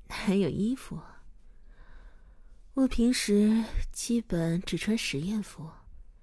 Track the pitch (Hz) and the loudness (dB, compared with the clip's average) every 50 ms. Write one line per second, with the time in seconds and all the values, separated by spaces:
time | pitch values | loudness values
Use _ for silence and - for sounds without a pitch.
0 | - - - - 220 214 185 202 185 139 - - 202 233 269 - - - - 160 | -14 -12 -10 -4 0 2 2 2 2 0 0 -2 -2 -2 -2 -4 -8 -12 -12 -14
1 | - - - - - - - - - - - - - - - - - - - - | -14 -16 -18 -20 -20 -20 -20 -20 -20 -20 -20 -20 -20 -20 -20 -20 -20 -20 -20 -18
2 | - - - - - - - - - - - - - - - 269 262 254 - - | -20 -20 -20 -20 -20 -20 -20 -20 -20 -20 -20 -20 -20 -6 0 2 2 2 4 4
3 | 233 247 254 - - 208 202 208 214 214 220 226 220 - - - - - - - | 4 4 4 2 2 4 4 6 6 6 4 4 2 0 0 -2 -2 -2 -4 -6
4 | - - 233 233 - - 180 165 165 165 165 180 - - 180 160 - 208 220 233 | -2 0 0 -2 0 0 0 0 2 0 0 -2 -2 -4 -4 -2 0 0 0 0
5 | - - - 139 160 196 220 214 196 - - - 147 160 - - - - - - | -2 -4 -4 -4 -4 -2 -4 -4 -4 -6 -12 -14 -14 -14 -16 -18 -20 -20 -18 -18
6 | - - - - | -18 -20 -20 -20